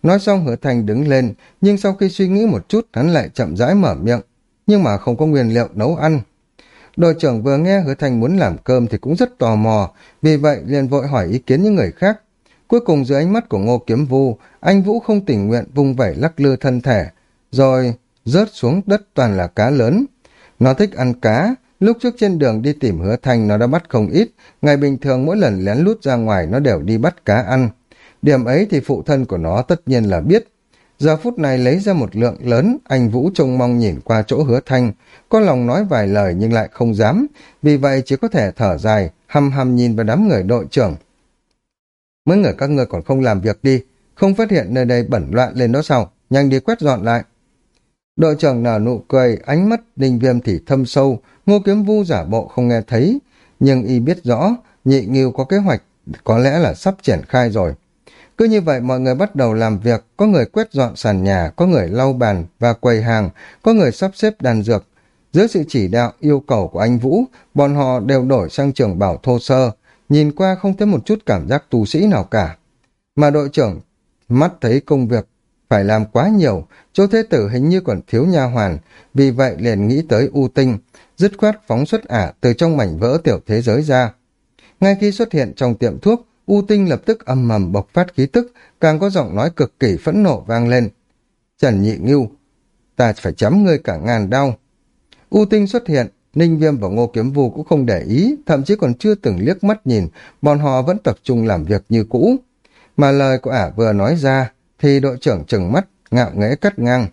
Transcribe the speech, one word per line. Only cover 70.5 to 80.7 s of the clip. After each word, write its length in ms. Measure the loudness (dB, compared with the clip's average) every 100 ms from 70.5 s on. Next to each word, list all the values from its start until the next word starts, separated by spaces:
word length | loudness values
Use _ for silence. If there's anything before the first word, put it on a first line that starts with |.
| 0
không 220 | -4 -2
thấy 100 | 0
một 180 | 0 -2
chút 140 | -4 -2
cảm 220 | -4 -2
giác 160 | -4 _
tu 160 | -2 0
sĩ 220 | 0 0
nào 160 | 0
cả. 340 | -2 -2 -4 -8 _ _ _ _ _ 0
Mà 140 | 2
đội 200 | 2 -2
trưởng 300 | -2 -2 -4 -16 _ _ _ _
mắt 240 | 0 0 -2
thấy 180 | -2 -2
công 280 | 0 -2 0
việc 200 | -4 -6 _ _ _ _
phải 140 | 0
làm 220 | 2 0 0
quá 220 | 0 2
nhiều, 400 | 2 2 -2 -8 _ _
chỗ 140 | 0 2
thế 160 | 0 0
tử 200 | -2 0
hình 200 | 0 0
như 120 | 0
còn 200 | -2 -6 -4
thiếu 180 | -2 0
nha 180 | 0
hoàn, 340 | 0 -2 -2 -4 _ -20 _
vì 180 | 0 2
vậy 240 | 2 -2 0
liền 280 | -2 0 0
nghĩ 140 | 0 0
tới 200 | 0 0
U 140 | 0 -2
Tinh, 300 | 0 0